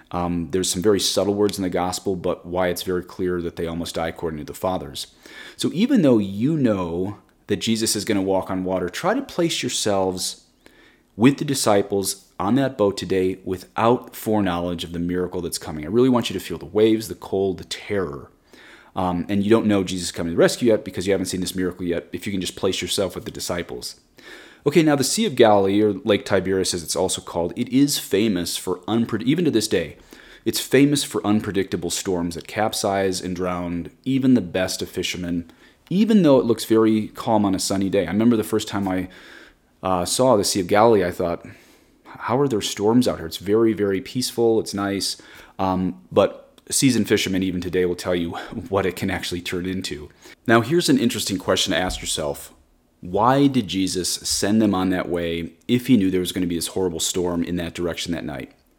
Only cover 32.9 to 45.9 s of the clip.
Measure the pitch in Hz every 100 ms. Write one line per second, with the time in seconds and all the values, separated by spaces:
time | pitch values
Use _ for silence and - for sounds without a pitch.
32.9 | 98 95 92 92 90 90 90 87 87 82
33.9 | _ 131 135 131 123 87 92 92 - 90
34.9 | 92 87 90 87 87 - - - _ -
35.9 | 175 226 214 156 131 113 110 - 110 110
36.9 | 110 104 - 120 107 101 95 - 98 98
37.9 | 98 85 101 120 113 104 110 - 101 98
38.9 | 92 90 - - - - _ _ _ 95
39.9 | 90 87 - 127 104 90 101 87 104 117
40.9 | 104 90 87 85 85 101 - _ _ _
41.9 | _ - - - 123 143 107 - - 104
42.9 | 123 104 78 82 - 85 107 113 98 101
43.9 | 95 - 127 123 - 117 110 - 98 101
44.9 | 98 - - - - - - 95 92 92